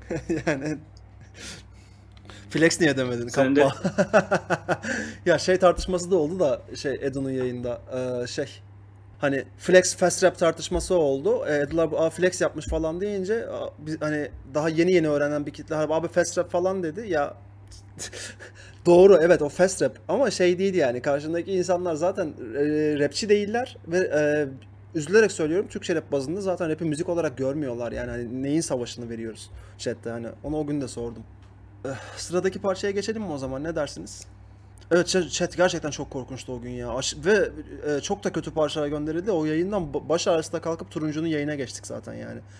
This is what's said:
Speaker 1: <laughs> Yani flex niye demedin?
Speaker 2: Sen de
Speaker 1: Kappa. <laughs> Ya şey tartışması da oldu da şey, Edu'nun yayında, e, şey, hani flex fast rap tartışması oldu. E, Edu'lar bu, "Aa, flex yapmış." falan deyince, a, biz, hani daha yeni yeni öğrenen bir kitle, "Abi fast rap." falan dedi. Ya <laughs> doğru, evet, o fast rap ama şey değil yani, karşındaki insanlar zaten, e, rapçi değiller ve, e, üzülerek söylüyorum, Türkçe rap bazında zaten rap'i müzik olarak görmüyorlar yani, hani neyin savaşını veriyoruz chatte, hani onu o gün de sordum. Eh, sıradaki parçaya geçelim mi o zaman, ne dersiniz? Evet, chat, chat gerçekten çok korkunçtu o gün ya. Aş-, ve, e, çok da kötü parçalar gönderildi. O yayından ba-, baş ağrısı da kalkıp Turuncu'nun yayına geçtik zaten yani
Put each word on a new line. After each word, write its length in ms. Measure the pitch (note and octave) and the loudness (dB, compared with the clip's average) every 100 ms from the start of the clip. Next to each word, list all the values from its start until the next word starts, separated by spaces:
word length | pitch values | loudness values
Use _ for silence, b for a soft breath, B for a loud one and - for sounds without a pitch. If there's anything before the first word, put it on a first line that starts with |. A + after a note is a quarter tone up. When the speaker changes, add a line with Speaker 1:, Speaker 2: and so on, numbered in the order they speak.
| - | -8
Speaker 1:
<laughs> 380 | E3 - D#3 E3 | -6 -2 -2 0
Yani 320 | C#3 D3+ D3+ - - - - - B B B - - - - - - - B - | -2 -4 -6 -10 -20 -20 -20 -20 B B B -18 -20 -20 -20 -20 -20 -20 B -6
flex 300 | D3 E3 - | 4 4 6
niye 160 | D#3 C3 | 4 4
demedin? 320 | B2 A#2+ A#2+ | 0 -4 -2
Speaker 2:
Sen 280 | C#3+ C3+ C#3 | 2 4 6
de 40 | |
Speaker 1:
Kappa. 1160 | C3+ - F#3 - - G#3 - F#3+ - E3+ - F3 D#4+ | 4 2 -2 0 4 4 4 0 0 -2 0 -4 -2
<laughs> 400 | - - - F3+ | -6 -6 -4 2
Ya 120 | D3+ | 2
şey 180 | - F#3 | 4 6
tartışması 540 | F#3 F3 - F3+ F3 | 6 4 0 -2 2
da 60 | F#3 | 2
oldu 240 | D3 F#3 | 2 2
da 220 | D3 A2+ - B2 | 0 0 -6 -6
şey, 220 | C#3+ A#2+ | -4 -2
Edu'nun 280 | C3+ C3+ C3+ | -2 -2 -4
yayında, 500 | C3 B2+ B2 B2 A#2 - B2+ B2+ B2 | -2 -2 -4 -6 -8 -8 -6 -4 -4
e, 40 | B2 | -4
şey, 220 | - C#3 - - - - - - - | -6 -6 -10 -20 -20 -20 -20 -20 -2
hani 260 | C#3+ C3+ - - | -2 0 -6 -8
flex 380 | - F3+ F3+ - | 6 6 6 2
fast 280 | F3 - | 2 4
rap 140 | F3+ - | 2 4
tartışması 560 | E3 D#3+ - E3+ - | 0 0 -4 -4 2
oldu. 520 | F3+ C#3+ C3+ F3 B3 - | 2 4 2 0 0 0
E, 60 | D3 | 0
Edu'lar 340 | C#3+ E3 D#3+ | 0 0 0
bu, 100 | D3+ | 2
"Aa, 100 | D#3+ | 0
flex 300 | - F#3 - | 2 0 2
yapmış." 260 | D#3+ D#3 - | -2 -2 -4
falan 340 | D#3+ D#3+ F3 | -2 -2 -4
deyince, 460 | G#3 G3+ F#3 A3+ - | -4 -4 -2 -4 -4
a, 240 | G#3 C3+ - | -8 -8 -10
biz, 180 | D3+ D#3 | -10 -6
hani 300 | D3+ D3+ C#3+ - C3+ | -2 -2 -4 -10 -6
daha 140 | C#3+ E3 | -2 0
yeni 240 | D#3+ F3 | 2 4
yeni 160 | F3+ D#3 | 4 4
öğrenen 380 | D3 D3 D3 C#3+ | 2 2 0 -4
bir 40 | |
kitle, 260 | - C#3+ D#3 | -10 -6 -2
"Abi 320 | D3+ D#3+ E3 | 0 0 0
fast 300 | F3+ E3 F3+ | 0 0 -2
rap." 120 | E3 | -2
falan 320 | F3 F#3 F#3+ | 0 0 -2
dedi. 220 | E3 E3 A3 | -4 -6 -2
Ya 260 | D#3 C#3+ - - - - - - - | 0 -2 -6 -20 -20 -20 -20 -20 -14
<laughs> 880 | - - - - - - - - F3 | -14 -12 -14 -14 -18 -20 -20 0 8
doğru, 320 | F3 G3 F3 | 10 12 10
evet, 200 | E3+ E3 | 8 6
o 60 | D3 | 4
fast 340 | - F#3 - | 2 2 4
rap 160 | C3+ - - | -2 -2 -2
ama 220 | G3+ A#3+ | 0 2
şey 280 | - F3+ F3+ | 4 2 4
değil 160 | G3 | 2
yani, 280 | F3+ C3 B2 | 2 2 0
karşındaki 500 | C#3+ C#3+ D#3 E3+ E3+ | 0 -2 -2 -4 -2
insanlar 420 | F#3 F3+ F3+ F3+ | -2 0 0 0
zaten, 320 | D3+ F3 G3+ D#3+ | 0 0 -2 -6
e, 360 | A#2+ A2+ B2+ D3+ D3+ D3+ D3 | -8 -8 -2 0 2 0 2
rapçi 300 | C#3+ - G#3 | 0 0 2
değiller 480 | G#3 G3+ A#3 B3+ - E3 | 2 2 -4 -4 -10 -2
ve, 120 | F3+ | 0
e, 480 | F#3 D3 D3 D3+ C#3 C3+ - - - D#3+ | 2 2 2 2 -2 -6 -18 -20 -8 -6
üzülerek 340 | D3 G#3+ G#3 | 4 6 6
söylüyorum, 360 | - D#3 F3 - | 2 0 0 -2
Türkçe 260 | A3 - | -6 -2
rap 180 | E3 - | -2 0
bazında 280 | C#3 C3 F#3+ | -2 -2 -4
zaten 300 | F#3+ F3 E3 | -4 -2 -2
rap'i 140 | D#3 | -2
müzik 240 | E3 D3 F3 | -2 -2 -2
olarak 280 | E3+ D#3 B2+ | 0 -2 -2
görmüyorlar 560 | C3 D3 C3+ A#2+ A#2 | -2 -2 -4 -4 -4
yani, 180 | A#2 B2 | -6 -6
hani 320 | A#2+ A#2 C3 | -6 -6 -4
neyin 180 | C#3 D#3 | 0 0
savaşını 500 | D#3 C3 A#2 - A#2 | 0 -2 -4 -8 -10
veriyoruz 400 | A2+ A2+ G#2 - b b - | -8 -8 -10 -16 b b -8
chatte, 320 | B2 A#2 A#2+ | -6 -6 -8
hani 160 | A#2 A#2 - | -8 -10 -10
onu 140 | C#3+ D3+ | -6 -4
o 80 | D3 | -2
gün 140 | D3 | -4
de 80 | B2+ | -4
sordum. 340 | - A#2+ A2+ A2+ - - - - - | -8 -8 -10 -16 -20 -20 -20 -20 -12
Eh, 60 | - - B - | -10 -10 B -14
sıradaki 440 | - F3 F#3 F#3+ | -4 -2 0 -2
parçaya 300 | G3+ F#3+ G3+ | -2 -2 -2
geçelim 320 | G3 G3+ A3 | -2 -4 -4
mi 100 | G3 | -6
o 60 | C#3+ | -6
zaman, 260 | C3 C3 | -6 -6
ne 120 | D#3+ D#3+ | -4 -4
dersiniz? 500 | C#3 D#3 F3 - - - - - - - - | -4 -8 -14 -16 -18 -20 -20 -20 -20 -20 0
Evet, 160 | F3 E3+ | 2 4
chat, 240 | F#3 D3+ | 0 0
chat 260 | - F3 - | -2 -4 2
gerçekten 340 | F#3 E3+ D3+ | 2 2 -6
çok 200 | C#3 C3+ | -8 -8
korkunçtu 420 | C#3 B2 C3 - | -10 -10 -12 -10
o 80 | B2 | -10
gün 100 | B2 | -10
ya. 240 | B2 A#2+ | -8 -6
Aş-, 220 | B2 B2+ D#3 | -4 -4 -2
ve, 240 | D#3+ G#3 C3+ D3+ - C#3+ D3 | 2 4 2 -4 -14 -8 -4
e, 120 | C#3+ | -2
çok 240 | - G3+ | -2 -4
da 80 | G3 | -2
kötü 180 | E3 D#3 | -4 -4
parçalar 340 | D#3 D3 D#3 D3 | 0 0 0 -2
gönderildi. 420 | D3 D3+ D#3+ G#3 | -2 -4 -4 0
O 140 | E3+ | 0
yayından 380 | D#3 D#3 F#3 G#3 | 0 0 0 -2
ba-, 260 | D3+ C#3 C3+ | -2 -6 0
baş 200 | E3 G#3 | 0 2
ağrısı 240 | E3 - | 0 0
da 80 | E3 | -6
kalkıp 300 | E3 E3 - | -4 -6 -8
Turuncu'nun 360 | D#3 D#3 D3+ E3 | -6 -4 -2 -2
yayına 280 | D3+ D3 | -2 -2
geçtik 320 | D3 B2+ - - | -4 -6 -10 -12
zaten 280 | A#2 A2+ | -12 -10
yani 260 | A2+ A2+ A2+ - | -12 -12 -14 -16